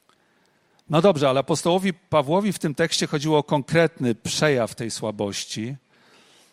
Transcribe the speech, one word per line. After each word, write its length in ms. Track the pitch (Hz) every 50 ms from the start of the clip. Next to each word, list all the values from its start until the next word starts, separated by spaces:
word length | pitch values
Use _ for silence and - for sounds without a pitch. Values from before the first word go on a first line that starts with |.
| _ _ _ _ _ _ _ _ _ _ _ _ _ _ _ _ _ _
No 120 | 151 160
dobrze, 280 | 165 202 185 143 147 135
ale 100 | 127 135
apostołowi 540 | 135 - 165 143 - 170 170 190 190 196 170
Pawłowi 600 | - _ _ - 156 135 131 160 190 208 208 170
w 60 | -
tym 160 | - 165 139
tekście 320 | - 165 165 - - 175 147
chodziło 300 | - 151 139 156 156 151
o 60 | 143
konkretny 720 | - 156 147 131 - 156 165 165 156 - - 135 123 113
przejaw 600 | - _ - - - 156 156 143 123 113 104 -
tej 160 | - 120 110
słabości 840 | - - - 107 104 104 107 101 98 - - - - 107 107 120 139 139 - _ _ _ _ _ _ _ _ _ _ _ _ _